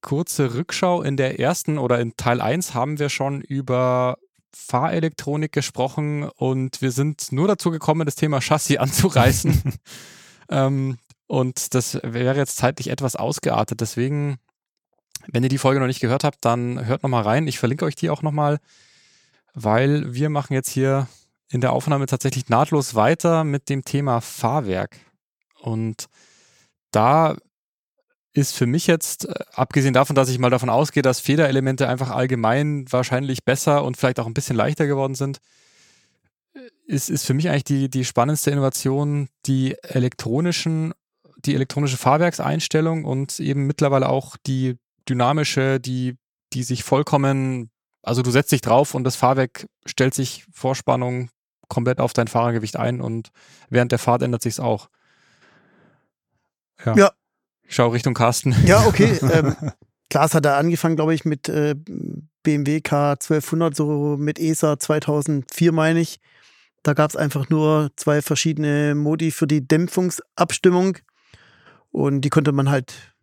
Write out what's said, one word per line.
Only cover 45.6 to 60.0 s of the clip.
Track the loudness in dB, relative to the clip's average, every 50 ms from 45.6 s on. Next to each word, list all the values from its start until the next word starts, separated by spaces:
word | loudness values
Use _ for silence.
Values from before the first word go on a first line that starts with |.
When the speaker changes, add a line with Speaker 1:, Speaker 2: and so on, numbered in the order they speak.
| 0 2 0 -2
Speaker 1:
die, | -2 -4 -4 -4 -4 -4 -6 _ _ _ _ _ _ _ -6
die | -6 -4
sich | -4 -4 -6 0
vollkommen, | 0 2 2 2 2 2 2 2 2 2 0 -2 -2 -4 -6 -8 -12 _ _ _ _ _ _
also | -6 -2 -2 0
du | 0 2
setzt | 2 2 2 2 0
dich | 0
drauf | 2 4 4 4 4 2 -2
und | -2 -2
das | -2 0
Fahrwerk | 2 2 2 4 2 0 -2 _ -16 -20 -20 _ _ _
stellt | -12 -2 0 0 0 0
sich | -2 -6 -6 -6 -14 -18 _ _
Vorspannung | -6 -4 -4 -4 -2 0 0 0 0 0 -4 -4 -6 -8 -10 _ _ _ _ _ _ _
komplett | _ -4 -2 0 0 0 0
auf | 0 0 0
dein | 0 -2 0
Fahrergewicht | 2 2 2 2 0 -2 -4 -4 -6
ein | -4 -4 -2 -2 -4
und | -4 -6 -6 -6 -8 -12 _ _ -20 _ -20 _ -12 _
während | 2 2 2 4
der | 2 0
Fahrt | 2 2 2 2
ändert | 2 -2 -2 -2
sich's | -4 -4 -6 -4
auch. | -2 -2 -2 -2 -4 _ _ _ _ _ _ _ _ _ _ _ _ _ _ _ _ _ _ _ _ _ _ _ _ _ _ _ _ _ _ _ _ _ _ _ _ _ _ _ -4
Ja. | 2 4
Speaker 2:
Ja. | 6 6 6 _ _ _ _ _ _ _ _ _ _ _
Speaker 1:
Ich | _ 0
schau | 2 2
Richtung | 2 2 0 -2 -2 2
Carsten. | 2 2 2 2 2 0 2 4 6 6
Speaker 2:
Ja, | 8 8 8 6
okay. | 6 6 6 4 4 4 2
Speaker 1:
<laughs> | 2 2
Speaker 2:
Ähm, | 4 4 2 2 -2 -2 -6 -10 -10 _ -20 _ _ _